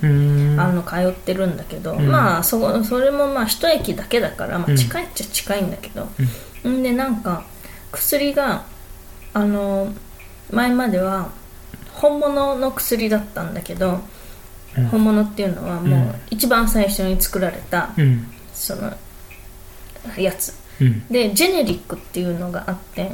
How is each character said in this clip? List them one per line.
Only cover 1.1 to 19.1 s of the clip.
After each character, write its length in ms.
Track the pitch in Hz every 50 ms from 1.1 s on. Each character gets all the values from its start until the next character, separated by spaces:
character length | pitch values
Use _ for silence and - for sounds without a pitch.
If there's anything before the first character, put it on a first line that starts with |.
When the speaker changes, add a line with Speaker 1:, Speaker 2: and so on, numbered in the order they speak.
Speaker 2:
て 220 | 185 - - 190 185
る 140 | 190 190 180
ん 80 | 160
だ 80 | - 151
け 140 | - 156 -
ど、 160 | - 160 156
Speaker 1:
う 60 | 160
ん。 60 | 147
Speaker 2:
ま 320 | 139 - - 240 196 175 165
あ、 60 | 175
そ-、 400 | - 240 226 - - - 233 214
そ 160 | 214 247 247
れ 100 | 262 277
も 160 | 285 285 285
ま 140 | 277 277 254
あ、 60 | 226
一 220 | 214 - - - 339
駅 280 | 311 - - 208 170
だ 80 | - -
け 160 | - 240 240
だ 100 | 196 143
か 160 | - - -
ら、 120 | - - 175
ま 80 | 170 147
あ、 20 |
Speaker 1:
う 40 | 143
ん。 20 |
Speaker 2:
近 240 | 131 123 117 - 339
い 40 | 349
っ 40 | - -
ち 80 | -
ゃ 40 | -
近 300 | - - - - - 302
い 80 | 302 285
ん 80 | -
だ 60 | - -
け 100 | - -
ど、 200 | - - 196 214 - - 131 120 110 - - - - - -
Speaker 1:
う 40 | 240
ん。 100 | 262 262
Speaker 2:
ん 40 | 254
で、 80 | 254
な 160 | 240 254 269 269
ん 80 | 226 214
か、 220 | - 190 175 160 - - - - - - - - - -
薬 440 | - - - - 294 277 285 285 277
が、 280 | 285 277 247 180 - - - - - - - - - - - - - - - -
あ 100 | 208 208
の、 480 | 208 202 202 202 196 196 196 196 214 208 - - - - - - - - - - -
前 200 | 208 233 247 247
ま 140 | 247 247 254 226
で 100 | 185 180
は 320 | 185 190 190 190 170 - - - - - - - - - - - - -
本 280 | - - - 294 294 294
物 340 | 294 285 285 285 277 277 277
の 140 | 247 262 262
薬 380 | 262 - - - 240 220 220 214
だ 80 | 214 208
っ 60 | 208 - -
た 80 | -
ん 120 | 170 165 180
だ 80 | 175
け 120 | - - 175
ど、 240 | 175 190 185 180 185 - - - - - - - - - - - - - - -
Speaker 1:
う 40 | 131
ん。 40 | 123 113
Speaker 2:
本 160 | 220 220 214
物 180 | 220 214 208
っ 100 | 214 208
て 100 | - -
い 40 | 202
う 80 | 190 180
の 120 | - -
は 140 | 175 175 170
も 160 | 175 160 135
う 40 | 131
Speaker 1:
う 20 |
ん。 120 | 123 113 - - - -
Speaker 2:
一 160 | 226 214 277
番 220 | 240 247 233 226 220
最 200 | - 214 208 196
初 140 | 202 - 190
に 140 | 185 185 180
作 200 | - - - 190
ら 120 | 190 170
れ 60 | - - - -
た、 240 | 185 170 - - -
Speaker 1:
う 60 | 170
ん。 240 | 147 131 123 113 113 - - - - -
Speaker 2:
そ 240 | - - - - -
の、 160 | - - - - - - -